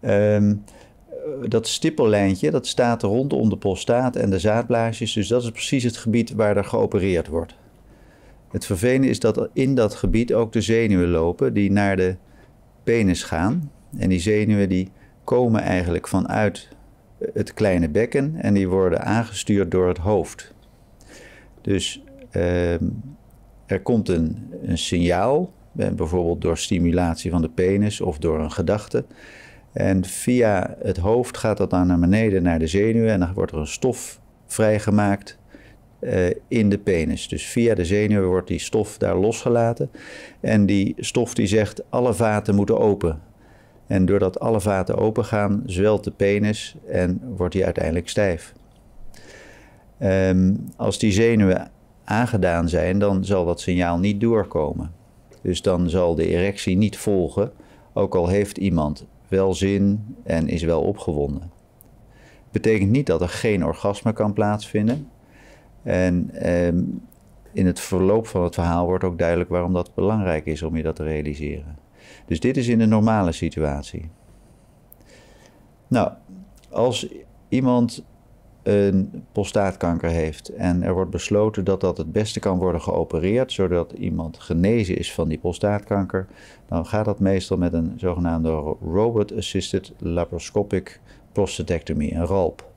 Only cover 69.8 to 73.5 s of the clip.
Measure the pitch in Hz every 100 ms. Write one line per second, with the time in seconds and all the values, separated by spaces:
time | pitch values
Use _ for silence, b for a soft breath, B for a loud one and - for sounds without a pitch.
69.8 | 87 - 92 110 92 78 78 78 80 80
70.8 | 78 78 78 78 76 73 73 73 76 76
71.8 | _ B B B - - 127 135 120 113
72.8 | 113 110 107 110 92 82 82